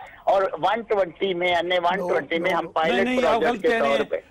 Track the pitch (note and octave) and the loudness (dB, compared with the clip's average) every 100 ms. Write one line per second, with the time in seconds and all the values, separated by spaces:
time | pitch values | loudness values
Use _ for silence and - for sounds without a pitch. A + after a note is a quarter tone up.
0 | - - - F#3+ F#3+ D#3+ F3 A3+ G#3 G3+ | -6 -6 0 2 0 -2 -2 -2 0 0
1 | F3+ - G3 F3 F3+ F3 F3 F3+ E3+ F#3 | 0 -2 -4 0 0 0 0 0 0 0
2 | F3+ E3+ C#3 E3 F3 E3+ E3 D#3+ D#3+ B3 | -2 -2 -2 -2 0 -2 -2 0 0 2
3 | A#3+ B3+ B3 A3+ A#3 A#3 A#3+ A3+ - A3 | 0 2 2 2 0 0 0 2 2 0
4 | - - - | -2 -6 -8